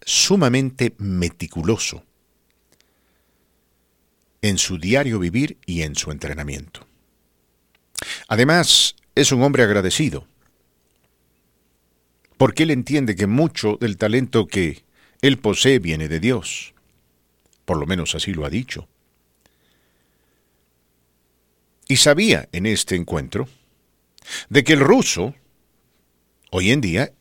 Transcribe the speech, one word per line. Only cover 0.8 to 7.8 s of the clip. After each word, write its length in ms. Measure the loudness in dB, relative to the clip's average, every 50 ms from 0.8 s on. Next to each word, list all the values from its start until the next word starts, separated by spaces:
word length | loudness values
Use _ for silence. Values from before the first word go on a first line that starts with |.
| -2 -2 -2
meticuloso 1080 | -4 -6 -4 -2 -2 -2 -2 -4 -8 -12 -10 -8 -4 -2 -2 -2 -2 -4 -8 -10 -12 -16 _ _ _ _ _ _ _ _ _ _ _ _ _ _ _ _ _ _ _ _ _ _ _ _ _ _ _ _ _ _ _ _ _ _ _ _ _ _ _ _ _ _ _ _ _ _ _
en 160 | -4 -2 -2
su 220 | -2 -2 -4 -4 -4
diario 400 | -2 0 2 2 2 0 -2 -2
vivir 400 | -2 -2 -2 -2 -2 -4 -6 _ _
y 160 | -6 -6 -4
en 120 | -4 -4 -6
su 160 | -6 -6 -6
entrenamiento. 760 | -8 -10 -8 -10 -8 -8 -8 -10 -10 -12 -14 -16 -20 -20 -20 _ _ _ _ _ _ _ _ _ _ _ _ _ _ _ _ _ _ _